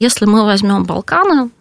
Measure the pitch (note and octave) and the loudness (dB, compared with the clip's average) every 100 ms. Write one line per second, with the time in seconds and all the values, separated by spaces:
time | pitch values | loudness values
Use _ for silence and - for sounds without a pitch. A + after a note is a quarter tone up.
0 | A#3+ - G#3 G#3+ G#3+ G3 G3+ G3 F3+ F3 | -2 0 2 2 2 0 0 -2 -2 -6
1 | - - G4 D4+ B3 - | -2 0 2 0 -2 -8